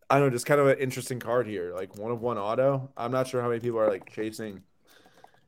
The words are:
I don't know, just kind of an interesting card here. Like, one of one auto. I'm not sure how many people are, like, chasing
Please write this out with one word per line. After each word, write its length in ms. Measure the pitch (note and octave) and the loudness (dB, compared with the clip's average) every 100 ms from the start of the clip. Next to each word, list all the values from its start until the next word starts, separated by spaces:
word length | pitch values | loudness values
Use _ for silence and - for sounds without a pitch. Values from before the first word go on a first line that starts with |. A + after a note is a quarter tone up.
| - | 2
I 100 | C#3 | 4
don't 80 | C#3+ | 4
know, 20 | |
just 160 | A#2+ - | 2 2
kind 160 | D3 | 4
of 60 | C#3 | 6
an 100 | C3+ | 4
interesting 420 | C3 C3 A#2+ B2+ | 0 -4 -6 -6
card 280 | A2 B2 G#2+ | -2 0 0
here. 260 | G2+ F2 F2 | -4 -6 -6
Like, 220 | F#2+ G#2 | -10 -8
one 140 | A2 | -6
of 100 | A#2+ | -4
one 160 | A#2+ A2 | -2 -2
auto. 540 | G2+ A#2+ C3+ C#3 C3 - | -2 2 4 2 -2 -8
I'm 160 | A#2 | -4
not 160 | C3 C3 | -2 0
sure 140 | B2+ | -2
how 60 | A#2+ | -2
many 100 | A#2 | -2
people 200 | A#2+ A2+ | -2 2
are, 100 | G#2+ | 2
like, 200 | F#2+ - | 0 -6
chasing 480 | - A2 A2 A2 F#2+ - _ _ - - _ - _ | -8 -6 -6 -10 -12 -18 _ _ -20 -20 _ -20 _